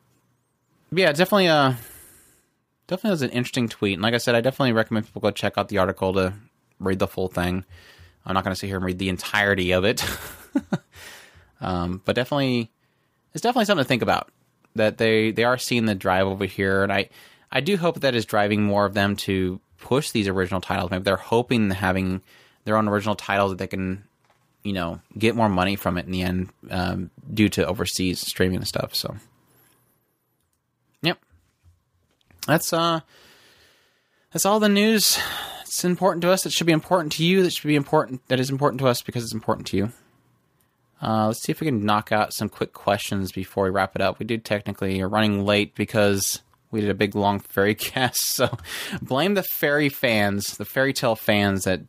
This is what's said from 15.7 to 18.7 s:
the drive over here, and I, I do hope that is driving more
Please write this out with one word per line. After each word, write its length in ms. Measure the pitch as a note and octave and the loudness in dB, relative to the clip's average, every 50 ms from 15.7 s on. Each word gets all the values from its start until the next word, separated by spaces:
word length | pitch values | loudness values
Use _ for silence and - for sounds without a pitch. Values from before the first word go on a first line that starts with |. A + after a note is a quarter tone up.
| B2+ A#2+ A2+ | 0 0 2
the 100 | A2 G#2 | 0 0
drive 320 | F#2+ - G2+ F2+ F#2 G2 | 0 0 2 2 2 2
over 200 | G2 F#2+ G2 G2+ | 2 0 -2 -4
here, 360 | F#2 - - G2 F#2+ F#2+ G2 G2 | -4 -2 -2 0 0 2 2 2
and 100 | G2+ G2 | 2 2
I, 180 | G2 G2 - _ - - - - _ _ - - | 0 -2 -2 _ -20 -20 -20 -20 _ _ -4 -4
I 80 | C3 | -2
do 160 | C3+ D#3+ G3+ | 0 0 0
hope 240 | F#3 E3 F3 D#3+ D#3+ | 0 0 -2 -2 0
that 160 | C#3 C3+ B2 | -2 0 0
is 80 | A#2 G#2+ | 0 -2
driving 400 | - - G#2+ G2+ G#2 G#2+ G#2 G#2 | 0 2 2 2 2 2 2 2
more 200 | G2+ | 2